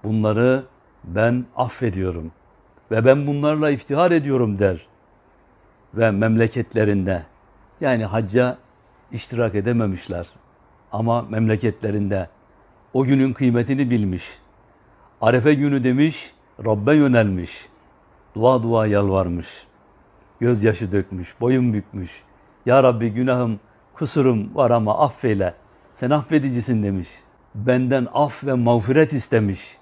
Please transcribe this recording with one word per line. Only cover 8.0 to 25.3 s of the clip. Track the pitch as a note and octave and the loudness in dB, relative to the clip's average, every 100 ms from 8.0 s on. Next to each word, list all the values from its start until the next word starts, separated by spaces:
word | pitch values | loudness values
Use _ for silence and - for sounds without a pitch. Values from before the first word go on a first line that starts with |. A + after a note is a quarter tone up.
| G#2+ | -2
hacca | A2 G2+ A2+ B2 B2+ _ _ _ _ _ | -4 0 0 0 -4 _ _ _ _ _
iştirak | A2+ - A#2+ A2+ G2+ | -16 -8 -4 -2 -2
edememişler | G#2 A#2 G#2+ F2+ - F2 E2+ - _ _ _ _ _ | -2 0 -2 -4 -8 -10 -10 -20 _ _ _ _ _
ama | G2+ A2+ A#2 | -4 -2 -2
memleketlerinde | A2+ A2 A2 A2 A#2 - A2 G#2 G2+ G2 F2 _ _ _ _ _ _ | -4 -2 0 0 -2 -4 -6 -4 -2 -4 -6 _ _ _ _ _ _
o | B2+ | -2
günün | C3 C#3 C3 | 0 2 0
kıymetini | A#2+ B2+ A#2+ A#2 C3+ C3 | 0 0 0 0 -2 0
bilmiş, | A#2+ G2+ F2+ - - _ _ _ _ _ _ _ _ | 0 -2 -4 -10 -20 _ _ _ _ _ _ _ _
Arefe | A2+ B2 B2+ | 2 4 4
günü | C#3+ C#3+ C#3 | 2 2 0
demiş, | B2 B2+ D#3 D3+ - _ _ - A2 | 0 2 0 -2 -16 _ _ -8 -2
Rabbe | G#2 A2 D3+ | 0 2 4
yönelmiş, | C#3+ A#2+ G#2+ F#2 F2 - - _ _ _ _ _ _ G#2+ | 4 4 2 -2 -6 -14 -20 _ _ _ _ _ _ 0
dua | A#2+ C3 | 2 2
dua | A2+ A#2 G#2+ | 0 0 2
yalvarmış, | G2+ G2+ F#2+ F2+ F2 E2 - - _ _ _ _ _ _ _ | 2 2 0 0 -4 -10 -20 -20 _ _ _ _ _ _ _
gözyaşı | A#2 A2+ A2 G#2+ G#2 | -2 2 0 0 -2
dökmüş, | G2 F#2 F#2 F2 - | -4 -4 -10 -12 -4
boyun | A#2+ C3 B2 | 0 2 0
bükmüş. | G#2+ - G2+ F2 - _ _ _ _ A#2+ | -2 -6 -12 -12 -16 _ _ _ _ 2
"Ya | C3 | 4
Rabbi, | B2+ A#2 A#2 | 4 2 -4
günahım, | G#2+ B2+ B2+ A#2+ G#2 _ _ _ | -2 -2 0 -2 -6 _ _ _
kusurum | - D#3+ D#3 C3 A2+ G2+ - | -8 -4 2 2 2 -2 0
var | B2 | 2
ama | A#2+ G#2+ G#2 | 2 0 0
affeyle, | C#3+ - B2+ | 0 0 -2